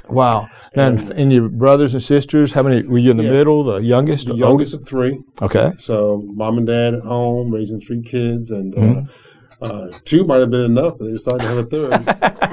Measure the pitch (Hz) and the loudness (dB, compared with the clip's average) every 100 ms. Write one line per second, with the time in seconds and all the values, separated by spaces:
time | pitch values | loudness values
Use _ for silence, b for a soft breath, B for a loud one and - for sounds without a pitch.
0 | - 127 123 110 110 B B - 135 117 | -4 0 2 0 -4 B B 0 2 0
1 | - - 139 127 113 113 131 143 143 127 | -4 0 4 4 2 2 4 4 4 -2
2 | - 143 143 151 147 139 135 123 - 120 | 0 0 2 2 2 2 2 2 2 2
3 | 123 113 110 135 147 151 139 98 117 123 | 4 4 4 4 4 2 0 -2 2 2
4 | 147 147 123 117 120 139 294 156 - 131 | 2 -2 -4 0 4 4 2 -6 -8 -4
5 | 127 135 - - 95 101 156 190 - 110 | -2 -4 -12 -6 -2 2 0 -2 -4 -2
6 | 104 104 104 104 110 120 117 117 120 120 | 0 -2 -6 -8 -4 -2 0 0 0 -2
7 | 117 123 120 120 120 110 104 107 - 117 | -6 -4 -2 -2 -4 -6 -6 -10 -8 -10
8 | 117 127 117 120 117 104 95 95 107 131 | -6 -4 -4 -4 -6 -8 -6 0 2 2
9 | 135 B B B B B 117 104 90 - | -4 B B B B B -12 -12 -14 -16
10 | - 156 185 131 123 123 120 117 165 - | 0 2 4 2 2 0 0 0 0 -4
11 | 110 110 - 123 117 120 113 151 143 - | -10 -8 -4 -4 -2 -4 -4 -4 -2 -2
12 | 180 - 123 - 185 | -2 -2 -2 -2 -6